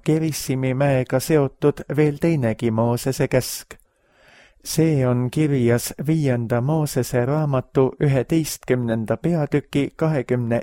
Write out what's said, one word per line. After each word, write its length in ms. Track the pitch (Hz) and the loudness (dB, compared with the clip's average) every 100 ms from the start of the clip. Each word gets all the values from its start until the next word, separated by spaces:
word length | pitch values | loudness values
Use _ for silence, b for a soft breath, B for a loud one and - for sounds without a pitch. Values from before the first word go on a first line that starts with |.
| - | 0
Gerissimi 680 | 156 160 135 - 131 131 | 0 0 -4 -4 -2 -2
mäega 460 | 127 143 131 127 135 | 0 2 0 0 -2
seotud 640 | - 156 135 - 147 - - 143 | 2 2 2 0 0 0 -4 0
veel 200 | 151 143 | 0 2
teinegi 500 | 170 160 117 110 117 | 0 0 0 -2 -2
Moosese 580 | 110 117 120 131 - 135 | 0 0 0 -2 -2 0
käsk. 460 | 131 - - - - _ b b b b b b b | 0 -2 -8 -14 -20 _ b b b b b b b
See 420 | - - 160 143 127 | -6 0 2 4 2
on 220 | 123 123 | 0 0
kirjas 640 | 156 151 135 117 117 - - 147 | 0 0 2 2 2 -2 -6 -2
viienda 540 | 160 143 120 113 120 | 0 0 0 0 -2
Moosese 680 | 131 160 147 139 117 127 120 | 0 0 0 -2 -2 0 0
raamatu 680 | 151 151 131 - 139 131 - | 0 0 -2 0 2 2 2
üheteistkümnenda 1160 | 147 135 117 139 147 - - 127 117 113 110 113 | 0 2 0 0 -2 -6 -2 0 0 -2 -2 -2
peatüki 760 | 165 170 143 147 - 143 139 - | -2 -2 0 -2 -2 -2 -2 -2
kahekümne 680 | 160 151 120 123 117 117 | -2 0 0 -2 0 -2